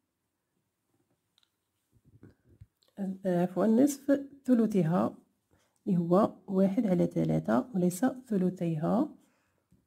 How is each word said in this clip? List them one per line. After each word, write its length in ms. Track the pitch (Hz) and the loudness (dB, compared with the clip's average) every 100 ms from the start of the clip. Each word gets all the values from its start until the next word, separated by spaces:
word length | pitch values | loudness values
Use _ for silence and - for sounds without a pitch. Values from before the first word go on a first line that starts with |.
| _ _ _ _ _ _ _ _ _ _ _ _ _ _ _ _ _ _ _ _ _ - - _ _ - - _ _ - | _ _ _ _ _ _ _ _ _ _ _ _ _ _ _ _ _ _ _ _ _ -20 -20 _ _ -20 -20 _ _ -8
آه، 440 | 190 190 190 175 | -8 -4 -2 0
عفوا، 240 | 180 180 208 | 0 0 2
نصف 540 | 220 285 - - 277 - - | 4 2 0 -2 -2 -2 -12
ثلثها 720 | - 240 214 202 160 185 220 - _ _ _ _ _ _ 208 | 0 2 2 2 0 0 -2 -6 _ _ _ _ _ _ -2
اللي 120 | 175 | 0
هو 340 | 170 180 226 - - | 2 2 2 -2 -4
واحد 400 | 190 190 196 214 | 0 0 2 0
على 200 | 175 170 | 2 0
ثلاثة 640 | 165 160 160 160 233 254 | 0 -2 -2 0 -2 0
وليس 300 | 190 180 180 | -2 -2 0
ثلثيها، 1040 | 254 262 - 202 180 180 170 156 165 202 311 - _ _ _ _ _ _ | -2 -4 -4 -2 -2 -2 -4 -2 -2 0 -2 -6 _ _ _ _ _ _